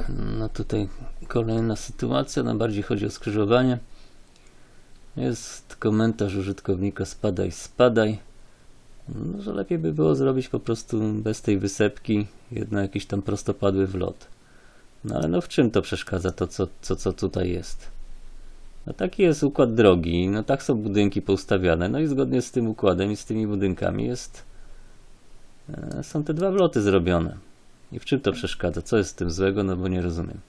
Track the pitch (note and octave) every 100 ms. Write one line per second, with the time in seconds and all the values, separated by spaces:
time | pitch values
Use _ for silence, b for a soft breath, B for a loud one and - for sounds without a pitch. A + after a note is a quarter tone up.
0 | - B2+ G#2+ G#2+ A2 - G#2+ G#2+ G2+ -
1 | - - - A#2+ A2+ A2+ A2+ G#2 - -
2 | A#2+ C3 C3+ - A#2+ A2 A2+ G2+ G2+ G#2+
3 | G#2+ - A2+ G#2 G#2 A#2+ B2+ B2 - b
4 | b b b b b b b b b b
5 | - - B2+ A2+ - - - - A2 G#2+
6 | A2+ G#2+ G2+ G2 F#2+ F#2+ - F2+ G2 -
7 | F#2+ - G#2+ F2+ F#2+ - - - B2 A2+
8 | G#2+ A2 - - b b b b - -
9 | - - - G3+ G3+ - F#3+ E3+ D#3+ D3+
10 | D#3 C#3 C3+ C3 B2+ A#2 - A2+ - A2
11 | G#2+ G#2+ A2 G#2+ - G2+ G2 - G#2 -
12 | - G#2 G#2 - - A2+ G#2+ G#2 G2 G2+
13 | - G2 - G2+ - F#2+ G2+ F#2+ F#2+ F#2+
14 | F#2 - - b b b b b b -
15 | E2+ C2+ D#2 F2 - - A#2+ G#2 - F2+
16 | - F#2 F#2 - F2+ - F#2 - - -
17 | - - F#2+ F#2+ F2+ F2 - - - -
18 | - - - - b b - - - -
19 | F#3 - F3+ D3 F#3+ - B2 A2+ G#2 F2
20 | E2 E2+ F#2 G#2 A2 C3+ - A#2 G#2+ G2+
21 | G2+ G2 G2 F#2+ - G2 F2+ E2 F2 C3
22 | D#3 C3+ B2+ B2+ B2 C3 A2+ G#2+ G2 F2+
23 | G2+ G#2 - A2 G#2+ G#2 F#2+ F2+ F#2 G2
24 | A#2+ B2 - - - b b b b b
25 | - - - - - - - - - -
26 | - D3+ D3+ D#3 G3 F#3+ E3+ A#2+ G2+ F#2+
27 | F2 F2 E2 - - - - - - -
28 | - C3+ G#2 - - - F2+ E2+ - A2+
29 | F#2 - F2 E2 F#2+ G2+ G2 F2+ F#2 F#2
30 | F2 E2+ E2+ -